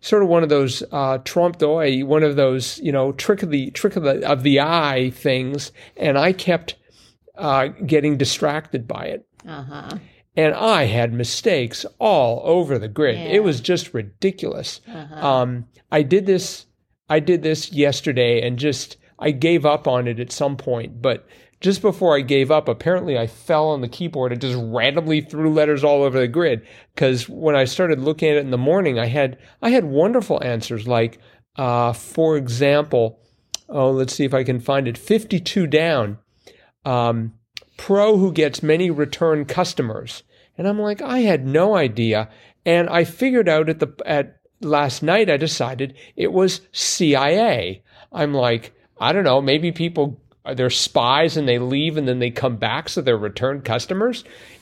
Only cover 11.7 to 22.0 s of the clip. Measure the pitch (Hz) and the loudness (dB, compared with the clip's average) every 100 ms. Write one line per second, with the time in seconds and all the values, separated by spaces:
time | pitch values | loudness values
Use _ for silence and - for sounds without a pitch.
11.7 | - - - - 170 120 120 - 175 156 | -8 -12 -2 2 4 4 0 2 2 2
12.7 | 123 107 107 147 143 170 202 208 127 117 | -2 -4 0 0 0 0 2 2 0 0
13.7 | 175 - 117 101 - 196 190 - - - | -2 -2 -8 -10 -4 -4 -2 -8 -8 -10
14.7 | - - 185 147 151 147 131 123 123 120 | -14 -16 -16 -16 -4 0 2 0 -4 -10
15.7 | _ - 156 139 190 196 185 185 - - | _ -2 0 4 2 2 0 0 -12 -20
16.7 | _ _ _ - 156 156 175 156 156 - | _ _ _ 0 0 2 0 0 -4 -4
17.7 | 143 143 139 156 127 120 120 123 123 147 | 0 2 2 -2 0 2 2 0 -2 -2
18.7 | 120 - - _ - 151 131 160 170 147 | -4 -8 -18 _ -6 -4 0 2 2 2
19.7 | 151 147 123 123 117 123 - 139 139 - | 0 0 0 -2 -6 -8 -4 -4 -4 -4
20.7 | 120 113 117 127 120 _ - _ _ 185 | -4 -6 -4 -2 -2 _ -20 _ _ -2
21.7 | 196 214 190 | 2 0 2